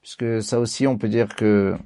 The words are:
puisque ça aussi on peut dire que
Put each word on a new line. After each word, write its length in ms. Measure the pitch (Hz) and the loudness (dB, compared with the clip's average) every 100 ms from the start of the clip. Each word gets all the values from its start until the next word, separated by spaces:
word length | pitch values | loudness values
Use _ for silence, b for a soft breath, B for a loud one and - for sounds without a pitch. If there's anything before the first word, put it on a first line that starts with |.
puisque 400 | - - 117 113 | -20 -8 -4 -4
ça 180 | 104 120 | -2 -2
aussi 260 | 117 - 135 | -2 0 0
on 100 | 123 | 0
peut 120 | 110 | 0
dire 260 | 113 107 | 0 0
que 420 | - 110 104 98 90 | 0 4 4 2 -2